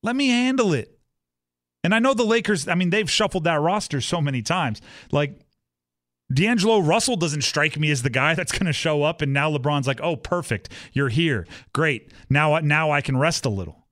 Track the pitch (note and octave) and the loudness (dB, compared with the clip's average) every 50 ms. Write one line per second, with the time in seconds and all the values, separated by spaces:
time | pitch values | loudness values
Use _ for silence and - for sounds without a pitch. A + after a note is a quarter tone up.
0 | - A3 A#3+ C4+ C#4+ C4 A#3+ A#3+ B3 B3+ C4 C4 A#3 G3 D#3+ B2 G#2 - _ _ | -2 -2 -2 0 2 2 2 2 2 2 2 2 2 2 2 0 -2 -8 _ _
1 | _ _ _ _ _ _ _ _ _ _ _ _ _ _ _ _ - E3+ G#3 A3+ | _ _ _ _ _ _ _ _ _ _ _ _ _ _ _ _ 0 2 2 4
2 | A3+ C4+ C4+ A3 B3 G#3+ A3+ A#3 - - G#3+ E3 C3+ - F3 F3 F#3 F3 F3 G#3+ | 4 2 2 2 2 2 2 2 2 0 -2 -2 0 -2 0 0 2 2 2 0
3 | G#3+ D#3 - - G#3+ G3 - F#3+ D#3 E3+ E3 D3+ D3 E3 F#3+ G#3+ - - - C#3 | 0 0 0 0 0 0 0 0 0 0 0 2 2 2 0 0 -2 -4 -6 -4
4 | A#2 - - E3+ D3+ C#3+ C3+ B2 A2 - E3 F#3 D#3+ B2 G#2+ - - - - - | -4 -2 -2 -2 -2 -2 -2 -4 -2 -2 -2 0 0 -2 -4 -6 -10 -20 -20 -20
5 | - - - C#3+ D3 C#3 - - _ _ _ _ _ _ _ _ _ _ _ _ | -12 -4 -2 -2 -2 -2 -6 -14 _ _ _ _ _ _ _ _ _ _ _ _
6 | _ _ _ _ _ _ C3 C3 F3+ A3 A#3+ A3 F3 A3 A3+ G#3+ F3 D3+ E3+ A3+ | _ _ _ _ _ _ 0 2 2 2 2 2 2 4 4 4 4 4 2 2
7 | - - B3 F#3 E3+ D#3+ C#3 D3+ C3+ - - D#3 D3 D#3 - D3 D#3 D3+ D3 C3+ | 2 0 -2 0 0 -2 -2 -2 -4 -2 0 0 0 0 0 0 0 0 0 0
8 | A#2+ C#3+ A2+ C3+ C3 D3+ E3 D#3 F3+ - - - G3 E3+ C#3+ - - E3 D3+ D3 | -2 -2 0 2 2 2 0 0 -4 -6 -4 -2 -2 -2 -2 -2 -2 0 0 2
9 | C#3+ D#3 E3+ - D3+ C#3 C#3 C#3 C#3+ D#3 D3+ C#3+ B2+ D3 D3 C#3+ C3 C3+ C3+ A#2 | 0 0 -2 -2 -2 -2 0 0 0 0 -2 -2 -2 -2 -2 0 0 -2 -4 -2
10 | - E3+ E3 A#2 - - F3+ F3 - - A2+ G2 - - - - - - _ C3+ | -2 -4 -4 -4 -4 -4 -4 -4 -2 -4 -6 -6 -6 -12 -20 -20 -20 -6 _ -2
11 | C#3+ C3 G#2+ C#3+ E3+ D#3+ C3+ G2+ E2 - - - - _ _ - D#3 D#3 C#3 A2 | -2 0 0 0 0 0 0 -4 -6 -8 -16 -20 -20 _ _ -2 0 0 0 -4
12 | - - - - - - C3+ C#3+ D3+ D#3 D3+ E3 D#3+ D3 D3 D#3 D#3+ D#3 D3 C#3+ | -8 -18 -20 -20 -4 0 2 2 4 4 2 2 2 2 0 2 2 0 0 0
13 | C3+ - C3+ B2+ C#3 E3 E3 - - C3 G#2 F#2+ F2+ D#2+ - _ _ _ | -2 -2 0 2 2 0 0 0 -4 -4 -4 -4 -6 -10 -12 _ _ _